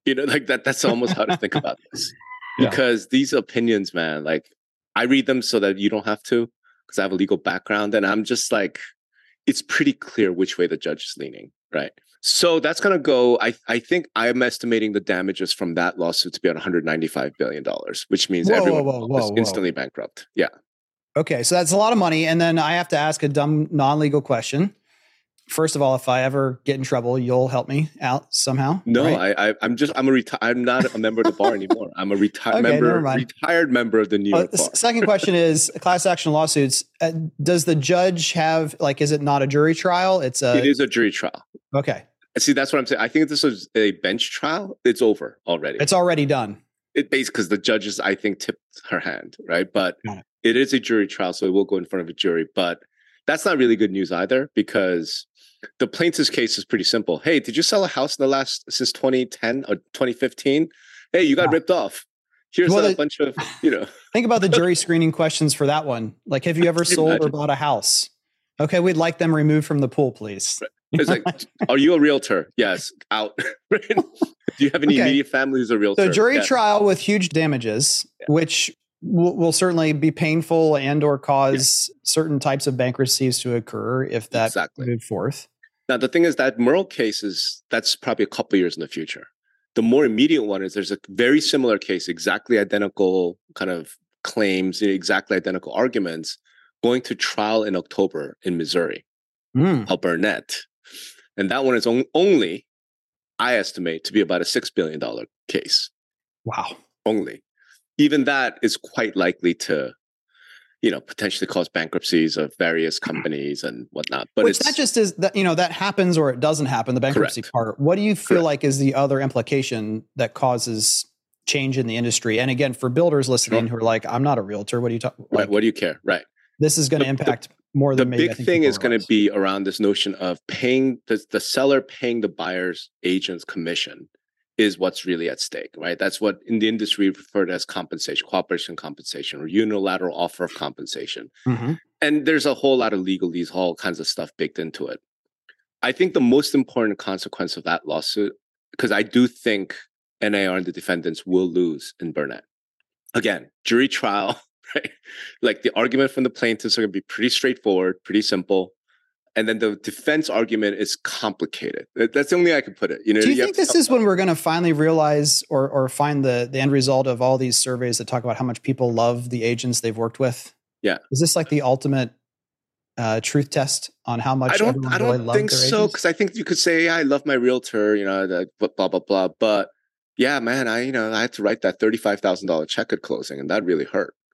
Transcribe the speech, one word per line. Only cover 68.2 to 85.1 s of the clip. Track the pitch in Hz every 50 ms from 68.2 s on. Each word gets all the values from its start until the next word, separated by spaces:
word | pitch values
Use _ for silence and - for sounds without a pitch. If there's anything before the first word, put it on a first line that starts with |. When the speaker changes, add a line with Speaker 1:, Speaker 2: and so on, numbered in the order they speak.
| _ _ _ _ _ _ _ -
Speaker 2:
Okay, | 147 147 - 175
we'd | 175 185 175 156
like | 165 170 160 -
them | 175 165 160
removed | 156 147 151 151 151 151
from | - 156 143
the | 139 123
pool, | - - 143 127
please. | 113 - 110 107 101 95 - - - -
Speaker 1:
Right. | - - _ _ _ _ - 160
It's | 151 120
like, | 139 - -
Speaker 2:
<laughs> | 180 165 - - - _ - - -
Speaker 1:
"Are | 123 139
you | 139 160 180
a | 160
realtor?" | 147 151 143 131 - - 110 90 80 - _ -
"Yes." | 113 101 92 85 - - - - - -
"Out." | 104 110 107 104 - - - - -
<laughs> | - _ -
"Do | 202 208 - - - - - - - - 330 - - _ _ - - -
you | 143 143
have | 143 170 143
any | 147 147
Speaker 2:
Okay. | 131
Speaker 1:
immediate | 120 131 135 143 139 -
family | - 135 135 135 135 131
who's | 123 107
a | 117 107
realtor?" | 104 101 101 - 196 185
Speaker 2:
So |
jury | - 196 220 240 269
Speaker 1:
"Yes." | 294 - -
Speaker 2:
trial | 262 247 220 208 208 208 202
with | 202 185 -
huge | - - 208 208 185 165
damages, | 147 160 160 151 143 120 110 110 104 117 139 - - - - _ _ -
Speaker 1:
Yeah. | - -
Speaker 2:
which | 147 165 165 156 - - - - - _ _ _ _ _
w-, | - - 202 170 170 175 156
will | - 170 165
certainly | 156 - 190 185 175 165 160 156 151
be | 147 147 160
painful | 156 - 170 156 156 165 160 - 170 165 160 156 151 139
and | 135 135 147 151 147
or | 147 143 135
cause | - - 139 135 139 135 135 135 135 - - - - -
Speaker 1:
Yeah. | - _ -
Speaker 2:
certain | - - 160 160 160 147 139
types | - 147 135 139 - 143
of | 131 123
bankruptcies | 127 127 123 - 135 127 - - 135 127 120 -
to | - 127 120
occur | 120 110 - - 107 107 110 127 131 131
if | - - 117 107 -
that | - 117 113 113
Speaker 1:
Exactly. | - 98 82 - _ - 127 123
Speaker 2:
moved | 120 113 -
forth. | -